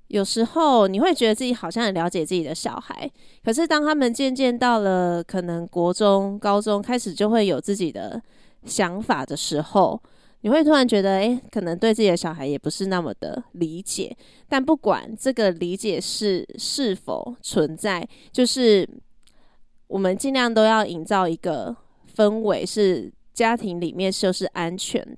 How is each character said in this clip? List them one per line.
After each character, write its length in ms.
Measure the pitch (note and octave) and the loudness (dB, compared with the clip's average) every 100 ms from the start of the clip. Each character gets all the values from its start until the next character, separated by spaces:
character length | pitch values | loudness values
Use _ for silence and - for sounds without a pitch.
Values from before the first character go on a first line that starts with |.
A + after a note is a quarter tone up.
| - | -4
有 160 | G3+ | -2
时 180 | G3 A3+ | 0 0
候 460 | A3+ E4 D#4 B3 G3 | 0 2 4 6 4
你 100 | G3 | 4
会 160 | F4+ | 2
觉 140 | D#4+ A3+ | 2 2
得 60 | |
自 100 | G#3+ | 2
己 100 | B3+ | -2
好 160 | A#3+ E3+ | -4 -4
像 140 | A#3 | -2
很 100 | A3+ | 0
了 140 | F#3 E3+ | 0 0
解 180 | F#3 D3+ | -2 -2
自 80 | |
己 80 | F#3 | -2
的 100 | D3+ | -2
小 220 | E3 A#3 A#3+ | -6 -6 -8
孩， 280 | - - C#4+ _ - - | -12 -12 -12 _ -20 -8
可 80 | - | -2
是 120 | A#3 | 0
当 200 | E4 D4+ | 2 2
他 100 | D4+ | 2
们 180 | D4+ B3 | 2 2
渐 220 | A#3 C4+ | 2 -2
渐 240 | B3+ B3+ A#3+ | 2 0 2
到 220 | B3 A3+ | 2 2
了 420 | G3 F#3 F3 E3+ | 2 2 2 -2
可 200 | E3 F#3 | -4 -6
能 220 | F3 E3+ E3+ | -4 -6 -4
国 260 | F3 E3+ | 0 0
中、 420 | F3+ G#3 G3 G3 G3+ | 4 4 4 2 -4
高 240 | G#3 G3+ | 0 0
中， 220 | G#3+ G#3 | 0 -2
开 160 | G#3 B3 | -2 -4
始 160 | G#3 | -4
就 160 | D3+ G#3 | -2 2
会 160 | A3+ G3+ | 2 2
有 140 | C3+ | 0
自 160 | - G3+ | -2 -2
己 160 | F#3+ | -2
的 280 | G2+ G2 A#3 - _ - _ | -4 -10 -10 -14 _ -20 _
想 360 | A#3 - F3+ F#3 | -8 -2 -2 -2
法 240 | A3+ F3 | -2 -2
的 120 | C3 C#3+ | -2 -8
时 260 | - D3+ | -4 -4
候， 380 | D3+ G3+ A2 A2+ _ - - _ | 0 4 4 2 _ -20 -20 _
你 80 | G#3 | 0
会 120 | D4+ | 4
突 80 | D4+ | 6
然 160 | D4+ B3 | 4 4
觉 140 | G#3+ | 2
得， 140 | G3 F#3+ | 2 2
诶， 240 | G#3+ B3 - | 0 -2 -4
可 120 | A3 | -6
能 140 | F3 F3 | -4 0
对 160 | A3+ | 0
自 100 | G#3+ | 4
己 60 | G#3 | 2
的 80 | E3+ | 2
小 160 | E3+ | -2
孩 140 | D#3+ C#3 | -6 -4
也 120 | C#3+ | -4
不 120 | D3+ | -4
是 160 | - G3 | -4 -2
那 160 | F#3 | -2
么 100 | D#3 | -4
的 280 | - D2+ B3+ - | -8 -8 -10 -10
理 280 | F3 E3 E3 | -6 -6 -6
解。 320 | - - - - - - - | -8 -8 -8 -12 -20 -16 -2
但 140 | C4+ | 0
不 140 | C4 D#4 | 2 0
管 340 | G#3+ C#3 - A3 | 2 0 -2 -6
这 140 | C4+ | -4
个 180 | B3+ G3+ | 2 0
理 260 | E3+ F3 F#3+ | 0 -4 -4
解 240 | A3 D#3+ | -2 -4
是， 460 | - - G#3 F3+ - - | -4 -2 0 -2 -4 -10
是 360 | - - B3 | -6 -2 -2
否 400 | F#3 - - - A#3+ | -2 -6 -8 -8 -12
存 340 | - G3 D3+ D#3 | -4 0 0 -2
在， 300 | G#3 F3 - - - | -4 -4 -8 -16 -6
就 160 | - B3 | 0 0
是 420 | C4 A#3+ G3+ E3 - - - - _ - - - _ - | 4 6 6 2 -8 -20 -20 -20 _ -20 -20 -20 _ -8
我 120 | G3 | -2
们 180 | F#3+ F#3+ | -2 -2
尽 160 | C4+ | -2
量 200 | C4+ A#3+ | 0 2
都 100 | A3 | 4
要 240 | A3 A3 G3+ | 4 4 0
营 180 | E3+ | -4
造 220 | D#3+ G3+ F3+ | -2 0 0
一 80 | |
个 420 | E3 F3+ D3 G2 A#3+ _ _ - | -2 -4 -4 -6 -10 _ _ -8
氛 240 | - G#3 A3 | 2 2 2
围， 220 | G#3+ C#3+ | 0 0
是 480 | - G#3+ G3 D#3 F#2+ - - | -2 0 2 2 -4 -16 -10
家 220 | - A3+ A#3 | 0 0 0
庭 240 | A3+ F3 | -4 -4
里 120 | F3 | -6
面 200 | - F#3+ | -2 -2
就 200 | F#3+ F#3+ | 0 0
是 140 | F#3 F#3+ | 0 -4
安 320 | F#3+ E3+ F#3 | -4 -6 -6
全 260 | - A#3 - | -6 -6 -6